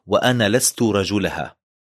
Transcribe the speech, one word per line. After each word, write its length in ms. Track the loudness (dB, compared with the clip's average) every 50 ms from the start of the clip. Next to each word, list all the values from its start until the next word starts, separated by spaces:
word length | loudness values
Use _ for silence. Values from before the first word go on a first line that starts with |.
| _
وأنا 420 | -2 0 0 2 2 2 2 2 2
لست 340 | 2 2 0 -2 -2 0
رجلها، 760 | 0 0 2 0 0 0 -2 -2 -2 -2 -4 -6 -10 -10 -12 _ _ _ _ _